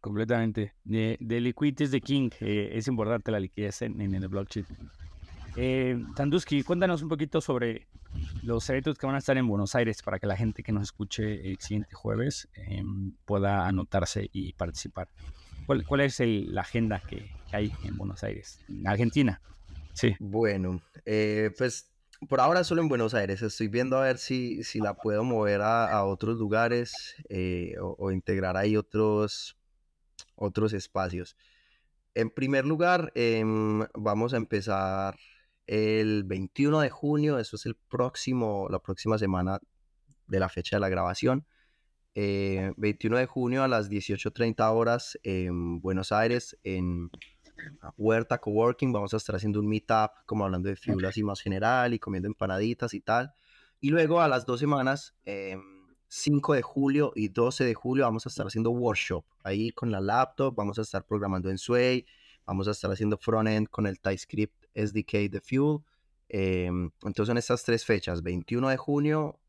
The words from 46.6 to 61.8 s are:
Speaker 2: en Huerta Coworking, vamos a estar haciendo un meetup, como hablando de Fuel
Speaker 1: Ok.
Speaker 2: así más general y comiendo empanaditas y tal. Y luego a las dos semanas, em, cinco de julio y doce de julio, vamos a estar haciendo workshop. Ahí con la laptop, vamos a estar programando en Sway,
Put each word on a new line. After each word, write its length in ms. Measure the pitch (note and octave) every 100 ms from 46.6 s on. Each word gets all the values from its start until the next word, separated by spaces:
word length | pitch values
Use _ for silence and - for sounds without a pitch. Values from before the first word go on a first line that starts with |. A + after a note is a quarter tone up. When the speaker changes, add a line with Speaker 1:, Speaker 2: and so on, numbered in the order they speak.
Speaker 2:
en 460 | - F#2+ F2+ F2 E2+ - - _ - - D3+ D3 - -
Huerta 400 | G#2 A2+ A#2+ A#2+
Coworking, 540 | - G#2 A#2 A#2+ C3
vamos 200 | A2+ G2+
a 60 | A2
estar 180 | - G#2+
haciendo 240 | G#2 G#2
un 80 | G#2
meetup, 440 | G#2+ - A2 G#2+ -
como 220 | - A2 G2
hablando 240 | F#2 F#2
de 60 | G2
Fuel 280 | - G2
Speaker 1:
Ok. 60 | F#2+
Speaker 2:
así 120 | F#2+
más 200 | G#2 G2
general 500 | - F#2+ G#2+ B2+ B2
y 60 | A#2
comiendo 300 | - F#2+ F#2+
empanaditas 680 | G#2+ F#2+ F#2+ G#2+ A#2+ A#2+
y 60 | G2+
tal. 340 | - A2+ C3 _ _ _ _ _
Y 120 | C#3
luego 320 | D#3+ D#3+ E3+
a 60 | D#3+
las 180 | C3 A#2
dos 140 | A#2+
semanas, 540 | D3 C#3+ C3 C#3+ - _ -
em, 340 | G2+ G2 F#2+ G2 F#2+ F#2 _ _
cinco 460 | - - D3 C#3+
de 80 | C#3+
julio 500 | A#2+ - C#3 C#3 C#3+
y 140 | - G#2+
doce 360 | F#2+ A#2+ B2+
de 100 | B2+
julio, 300 | A2 B2 C3
vamos 200 | B2+ A2
a 60 | B2
estar 160 | - F#2+
haciendo 240 | A2 A#2
workshop. 560 | B2 A#2+ G2+ - F2 - _
Ahí 260 | G2 G2 A2+
con 180 | - A#2
la 100 | G2+
laptop, 540 | G2 A#2 C3 - C3+
vamos 240 | A#2+ G2+ G#2+
a 40 |
estar 220 | G#2+ G2
programando 460 | - G#2+ G2 F#2+ F#2
en 80 | F#2+
Sway, 480 | - B2